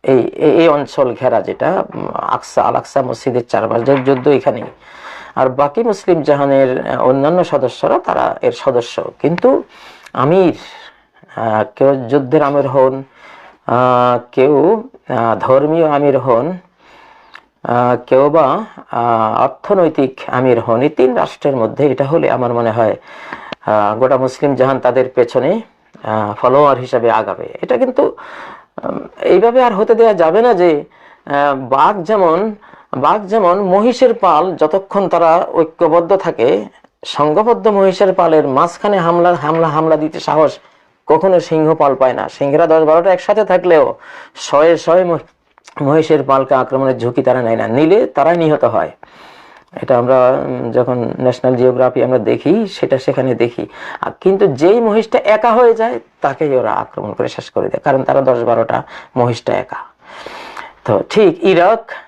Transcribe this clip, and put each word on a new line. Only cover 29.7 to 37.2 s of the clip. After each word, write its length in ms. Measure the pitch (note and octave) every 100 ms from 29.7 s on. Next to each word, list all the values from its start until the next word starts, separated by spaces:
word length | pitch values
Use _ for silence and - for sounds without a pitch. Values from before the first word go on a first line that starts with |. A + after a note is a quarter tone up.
হতে 200 | G3 A3
দেয়া 180 | A3+ A3+
যাবে 300 | G3 D#3+ F#3+
না 120 | A#3+
যে, 300 | G3 F3 D3 D#3 _ - _ -
আহ, 300 | C#3+ C#3+ C3+
বাঘ 460 | B2+ C#3 E3 G#3
যেমন, 520 | E3 G#3+ F#3 E3 A3 G#3 - - _ B2+
বাঘ 300 | C#3+ G#3 F#3+
যেমন 340 | A3 F3+ F#3
মহিষের 540 | G3 F#3+ A#3 A#3+ B3+
পাল 420 | A3+ F#3 D#3 F#3 D#3
যতক্ষণ 520 | D3+ F3 G3 G3+ F3+
তারা 380 | E3+ E3 E3+ -
ঐক্যবদ্ধ 640 | E3+ D#3+ - E3+ E3+ E3+ -
থাকে, 480 | F3 C3+ A#2+ F#3+ G3+ _ _ _
সংঘবদ্ধ 640 | - -